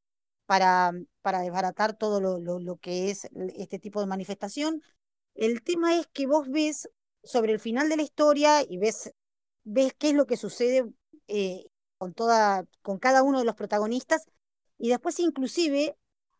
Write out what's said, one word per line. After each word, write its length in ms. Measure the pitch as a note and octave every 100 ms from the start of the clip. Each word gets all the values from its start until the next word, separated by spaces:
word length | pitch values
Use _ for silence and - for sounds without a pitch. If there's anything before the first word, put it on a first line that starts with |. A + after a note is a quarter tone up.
| _ _ _ _ -
para, 440 | F#3+ F#3 F3+ F3+ F3 - _
para 200 | G3 F#3
desbaratar 560 | F3+ F3 F#3 F3+ G#3+ G#3+
todo 220 | G#3+ G3+
lo, 200 | F#3+ F3+
lo, 200 | E3+ F3+
lo 180 | F3 F3+
que 320 | F3+ F3+ F#3+
es 200 | G3 - - F#3 -
este 240 | G3 F#3+
tipo 220 | G#3 G#3
de 60 | G3
manifestación. 720 | F#3+ F#3 G3 G3+ C#4+ D4+ D#4+ - _ _ _ _ -
El 260 | A3 A#3+
tema 320 | - E4+ E4+ E4+
es 100 | -
que 200 | - C4+
vos 220 | D4+ C4
ves 400 | D4+ D4+ D4 - _ _ _
sobre 300 | - B3 A3
el 60 | A3
final 300 | A3+ A#3+ D4+
de 80 | D#4
la 60 |
historia 600 | C#4+ - D4+ C#4+ D4 D4+ -
y 100 | F3+
ves, 340 | G#3+ - - - _ _ _ _ G#3+
ves 280 | A3 C4
qué 160 | - D4+
es 60 | C#4+
lo 100 | B3+
que 120 | A3+
sucede, 520 | G3+ - B3 C4 A3+ - _ _ -
eh, 400 | G#3 F#3+ F#3 - _ _ _
con 140 | F#3
toda, 520 | - A#3 A3+ G#3 F#3+ F3 _
con 160 | - F#3+
cada 260 | B3+ C4
uno 160 | C4+ C4+
de 60 | A#3
los 100 | G#3+
protagonistas, 680 | G#3 G#3 G#3+ B3 - D#4+ - _ _ _ _ _
y 120 | A#3
después 300 | A#3+ F4 -
inclusive 800 | E4+ C4+ C4 - E4 C#4 D4+ - _ _ _ _